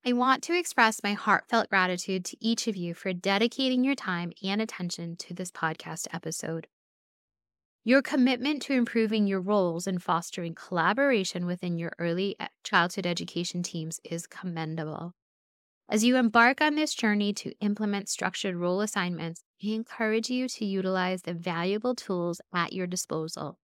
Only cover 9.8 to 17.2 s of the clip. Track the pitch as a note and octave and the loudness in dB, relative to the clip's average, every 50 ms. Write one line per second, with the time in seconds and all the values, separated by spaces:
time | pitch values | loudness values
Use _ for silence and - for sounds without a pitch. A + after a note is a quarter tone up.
9.8 | F3+ G3 F#3 F3+ - - E3+ E3 E3+ - - - E3+ E3 E3 - - - F#3 E3+ | -4 -2 -4 -4 0 0 0 0 0 -4 -8 -8 -8 -8 -8 -10 -10 -4 -2 2
10.8 | D#3+ F3+ G#3 B3+ C#4 C#4+ B3+ G#3 F#3 - - F3+ F3 F3 F3+ F3+ - F3 E3+ E3 | 2 2 4 4 4 4 4 2 0 -2 -4 -4 -2 -2 -4 -4 -2 -4 -2 -2
11.8 | E3+ - - - E3+ E3+ E3+ F3+ G3 G3+ - _ - - _ _ _ - G#3+ F#3 | -4 -6 -4 -2 -2 -2 0 0 -2 -2 -2 _ -8 -10 _ _ _ 2 4 4
12.8 | E3+ F3+ - - F3+ F3 F3 E3+ F3 - - E3+ E3+ - - F3 F3 - - E3 | 4 4 0 -2 -2 -2 -2 -2 -4 -6 -4 -4 -4 -4 -4 -4 -6 -4 -6 -6
13.8 | D#3 D#3+ - - _ - E3 E3+ - - - - - F3+ E3+ E3 D#3+ D#3 D#3+ E3 | -6 -6 -10 -12 _ -8 -8 -8 -8 -10 -14 -10 -8 -6 -6 -6 -6 -4 -4 -4
14.8 | D3+ D#3 D3+ - E3+ F3 - _ _ _ _ _ _ _ _ _ _ _ _ _ | -6 -6 -6 -8 -8 -10 -12 _ _ _ _ _ _ _ _ _ _ _ _ _
15.8 | _ - - A3 A3 B3 B3+ B3+ B3 A3+ G#3+ A#3 A#3 B3 C4+ - D4+ D4+ D4+ D4+ | _ -2 0 4 4 6 6 6 4 6 8 8 8 8 6 4 2 2 4 2
16.8 | D#4 D4+ - - - G#3+ G#3 G#3 | 0 0 0 0 2 2 4 4